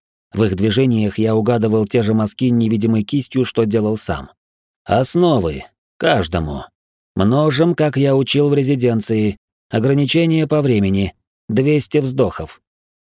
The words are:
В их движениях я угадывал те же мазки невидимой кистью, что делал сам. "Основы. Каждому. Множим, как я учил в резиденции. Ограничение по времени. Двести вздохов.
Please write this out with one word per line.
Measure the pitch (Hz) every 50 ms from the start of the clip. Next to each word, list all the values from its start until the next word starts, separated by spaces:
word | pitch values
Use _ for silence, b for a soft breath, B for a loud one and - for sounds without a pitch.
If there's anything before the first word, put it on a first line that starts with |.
| _ _ _ _ _ _
В | - - 113
их | 98 92
движениях | 90 104 110 98 131 135 127 117 110 107 101 - -
я | 110 110 110
угадывал | 110 107 120 123 113 110 110 107 110 107
те | - - 120
же | 107 104 107
мазки | 110 107 104 - - 131 123
невидимой | 120 117 113 110 117 107 107 113 113 110
кистью, | 104 - - 143 123 - - 131 120
что | - - 117 113
делал | 104 107 113 107 107 110 107
сам. | - - 82 71 67 - - _ _ _ _ _ _ _ _ _ _
"Основы. | - 101 117 131 - - 175 180 170 147 113 87 80 71 67 - - _ _ _ _ _ -
Каждому. | - 170 151 110 85 78 - 85 82 76 71 65 - - _ _ _ _ _ _ _ _ _
Множим, | 90 98 107 127 143 151 156 135 139 165 175 170
как | - 156 147 -
я | 135 139 139 135
учил | 135 131 - - 143 143 143
в | 143
резиденции. | 143 135 127 127 123 120 120 113 110 104 - 110 107 107 104 92 - _ _ _ _ _ _
Ограничение | - 110 110 135 139 143 143 131 - 165 170 165 160 160 156
по | 139 151 151
времени. | 139 135 117 104 101 95 98 98 98 92 - _ _ _ _ _ _ -
Двести | 110 127 131 147 151 147 - - - 151
вздохов. | 135 131 131 135 123 - - - 80 - - - _ _ _ _ _ _ _ _ _ _